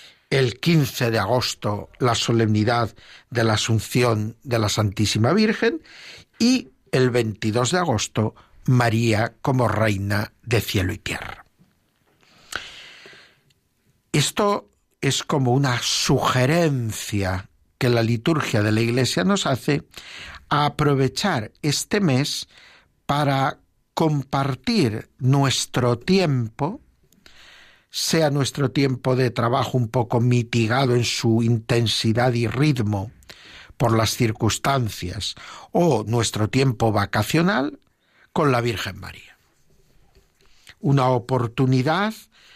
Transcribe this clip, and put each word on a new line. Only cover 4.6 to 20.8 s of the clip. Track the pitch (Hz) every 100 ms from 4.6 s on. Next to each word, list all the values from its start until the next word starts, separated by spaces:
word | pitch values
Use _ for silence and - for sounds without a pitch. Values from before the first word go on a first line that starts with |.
| 104
Santísima | - 104 95 104 104 113
Virgen, | 190 220 - 226 330 - - - - - _
y | 233 254 - _ _
el | 135 127
veintidós | 120 110 101 110 107 123
de | 180
agosto, | 175 123 - - 107 - _ - -
María | 127 117 110 117 104 120 -
como | - 127 113
reina | 107 110 98 101 101 107 -
de | - 113
cielo | - 104 92
y | 95
tierra. | - - - - - _ _ _ _ _ _ _ _ _ - - - - - - - - - _ _ _ _ _ _ _ _
Esto | 151 139 - 208 196 - _ _ _
es | 139 127
como | - 156 127
una | 127 139 117
sugerencia | - - - 135 - 127 127 165 170 135 113 104 - 101 95 92 - _ _ _
que | 131
la | 120
liturgia | 113 117 131 156 127 110
de | 104
la | 107
Iglesia | 117 120 131 -
nos | 185 196 151
hace | 131 - 143 - - - - - - -
a | 147 147
aprovechar | 143